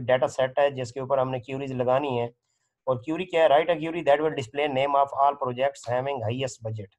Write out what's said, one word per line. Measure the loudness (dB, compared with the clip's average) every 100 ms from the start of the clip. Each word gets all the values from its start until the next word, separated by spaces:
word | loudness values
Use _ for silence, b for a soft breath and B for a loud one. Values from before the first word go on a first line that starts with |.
data | 0 2 2
set | 0 -2 2
है | 0
जिसके | 0 -8 -8
ऊपर | -2 0
हमने | 0 -4
queries | -6 -8 -6
लगानी | -2 0 0 0 -2
है। | -4 -8 _ _ _ _ -4
और | -4 -4
Curie | -6 -2
क्या | 4
है? | 6
Write | 6 4
a | 0
query | -2 -2
that | 2 2
will | 2 -2
display | -6 -4 -2
name | 0 2 2
of | 2 2
all | 2 2
projects | -4 -2 -2 -4 -4
having | -4 -2 -4
highest | -4 -4 -6 -6
budget। | -10 -10 -12